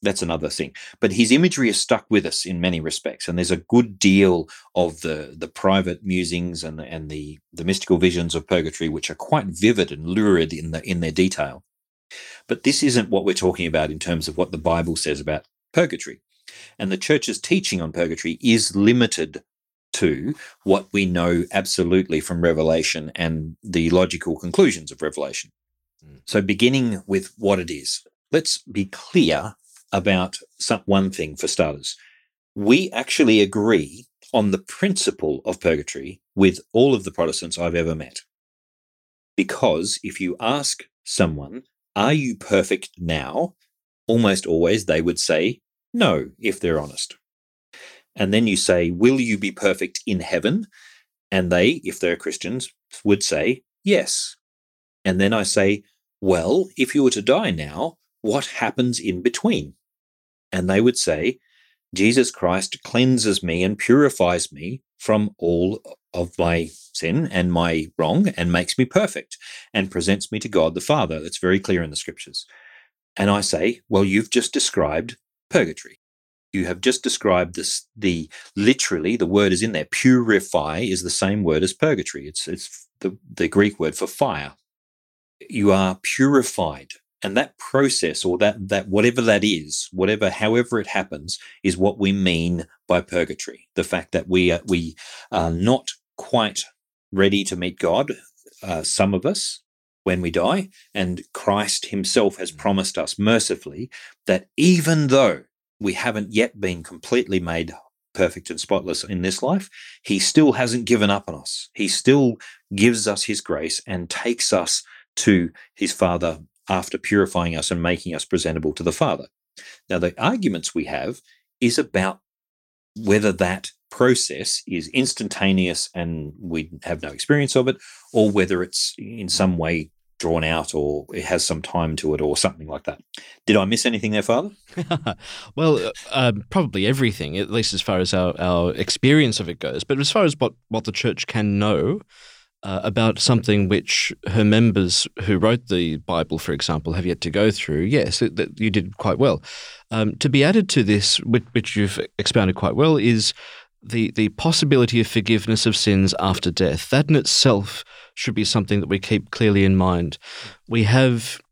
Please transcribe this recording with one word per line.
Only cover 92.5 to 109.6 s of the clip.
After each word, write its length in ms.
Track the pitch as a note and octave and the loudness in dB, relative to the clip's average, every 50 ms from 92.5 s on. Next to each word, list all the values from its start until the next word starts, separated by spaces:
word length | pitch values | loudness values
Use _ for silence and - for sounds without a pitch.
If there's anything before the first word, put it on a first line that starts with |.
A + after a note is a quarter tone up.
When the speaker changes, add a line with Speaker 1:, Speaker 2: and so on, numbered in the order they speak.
| F2 E2+ D#2+ - _ _ _ - | -2 -4 -4 -8 _ _ _ 0
Speaker 1:
by 140 | F2 F2 | 0 0
purgatory. 680 | F2 - - F2 E2+ - - - - - - - _ _ _ | 0 -2 -2 -2 -2 -2 -4 -8 -12 -12 -14 -16 _ _ _
The 80 | - F2 | -6 -4
fact 300 | - - F2+ - - - | -2 -4 -6 -4 -4 -4
that 160 | F2 D#2 F2+ | -4 -2 0
we 220 | F#2 F#2 F2+ F2 | 2 2 4 2
are, 100 | E2+ E2+ - | 2 0 0
we 300 | - F#2 F2 E2+ D#2+ D#2+ - - - - - - - | -2 -2 -2 -2 -4 -10 -14 -18 -20 -20 -20 -12 -6
are 200 | - G2 E2 E2 | -2 -2 0 0
not 380 | E2 E2+ F#2+ A2+ C3 - - - - - _ _ _ - | 0 0 2 2 2 2 0 -6 -14 -14 _ _ _ -20
quite 460 | - - - A#2+ A2 G#2 - - - - _ _ _ _ _ _ _ _ | -8 -2 0 0 0 0 -2 -6 -10 -12 _ _ _ _ _ _ _ _
ready 320 | - F#2+ G2 G2 G2+ G2+ G2 | 2 4 4 4 4 2 0
to 140 | - F#2+ F2+ | -2 -4 -4
meet 200 | F2+ F#2 - - | -4 -6 -4 -2
God, 360 | - E2+ E2+ A2 C#3+ - - - - _ _ _ _ - _ _ - | 0 0 0 0 0 -2 -6 -10 -14 _ _ _ _ -20 _ _ -8
uh, 200 | G2 F2 D#2+ D2 | -6 -6 -6 -4
some 300 | - - - G2+ G2 G2+ | -4 -2 0 0 0 0
of 120 | F#2 F#2 | -2 -2
us, 360 | D3+ G3+ - - - - - _ _ _ _ _ _ _ _ _ | -4 -4 -4 -6 -8 -10 -12 _ _ _ _ _ _ _ _ _
when 160 | F#2+ F2+ F2+ | -2 -2 -2
we 100 | F2+ E2+ | -2 -2
die, 380 | D#2 F2 E2+ G#2+ D#3+ G3 F#3+ F#3+ _ _ _ _ - | -2 0 0 2 0 -2 -4 -8 _ _ _ _ -6
and 280 | G#2 F#2+ F2+ F2+ F#2 - - - | -4 -4 -4 -4 -6 -10 -14 -16
Christ 540 | - - - G2 G#2 G#2 F#2+ - - - - | -4 -2 0 0 0 0 -2 -4 -6 -6 -6
himself 500 | - G2+ F#2 - - B2 A2 G2 - - | -6 -6 -4 0 2 2 2 2 0 -2
has 160 | F#2 F2 - | -8 -10 -10
Speaker 2:
Mm. 40 | D2+ | -4
Speaker 1:
promised 400 | - A2 G2 G2 F#2 - - F#2 | -2 0 0 0 -2 -2 -4 -6
us 220 | D#2 - - - | -6 -6 -6 -2
mercifully 720 | G2+ G#2+ A#2 A2+ G#2 - F#2 - - - - - A#2+ - - - - - - _ _ | 2 2 2 2 2 0 -4 -6 -8 -12 -14 -12 -14 -14 -14 -18 -20 -20 -20 _ _
that 220 | - F#3+ F#3 - _ _ | 0 0 0 -2 _ _
even 520 | - D3 F3+ F#3 E3+ D3+ D#3 E3 D#3 D3 C3+ | 2 4 6 6 4 4 2 2 2 4 4
though 360 | C3 C3+ C3 G#2 D#2+ C2 - _ _ _ _ _ _ _ | 4 4 4 4 2 -2 -8 _ _ _ _ _ _ _
we 160 | G#2 G2 F#2 | -4 -4 -4
haven't 380 | - - B2 G#2+ G#2+ G2+ F#2 G#2 | -2 -4 -4 -4 -4 -6 -2 0
yet 260 | G#2+ A#2 A#2+ - G#2+ | 0 0 0 -2 -4
been 220 | G2+ F#2 F2+ E2+ D#2+ | -4 -4 -4 -6 -10
completely 560 | - F#2 D#2+ - - B2 B2 - - G2 F#2 | -14 -18 -18 -6 -2 0 0 0 0 -2 -2
made 340 | E2+ E2+ E2 E2+ E2 D#2+ - - - _ _ _ _ _ - | -2 -2 -4 -4 -6 -6 -10 -14 -20 _ _ _ _ _ -2
perfect 360 | - F#2+ E2 - F#2 - - | 0 0 0 0 -4 -12 -12
and 100 | E2+ D#2 | -10 -10
spotless 440 | - - G2+ F#2 - F#2 E2+ - - | -4 -2 -2 -2 -2 -4 -6 -6 -6
in 180 | - G2+ F2+ | -6 -6 -4
this 220 | F2 F#2+ F#2+ - - | -2 -2 -2 -2 -2
life, 260 | C3 F3+ G3 | -2 -2 -2